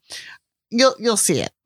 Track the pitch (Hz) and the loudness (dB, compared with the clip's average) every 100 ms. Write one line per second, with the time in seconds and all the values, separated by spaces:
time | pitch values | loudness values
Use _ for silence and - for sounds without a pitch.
0 | _ - - - _ _ _ 233 262 - | _ -20 -18 -20 _ _ _ 2 2 2
1 | 233 214 - 139 - - | -2 0 0 -2 -4 -10